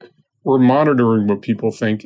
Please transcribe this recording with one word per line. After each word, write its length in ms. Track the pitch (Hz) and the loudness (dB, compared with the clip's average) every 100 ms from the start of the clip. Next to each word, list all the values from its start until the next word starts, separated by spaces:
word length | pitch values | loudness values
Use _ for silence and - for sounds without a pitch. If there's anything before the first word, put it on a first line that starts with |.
| - _ _ _ | -20 _ _ _
We're 160 | - 131 | -2 2
monitoring 680 | 127 135 151 131 117 110 104 | 4 2 2 2 2 2 0
what 140 | 101 | -2
people 300 | - 104 113 | -4 -4 -6
think, 340 | - 110 107 | -4 -4 -6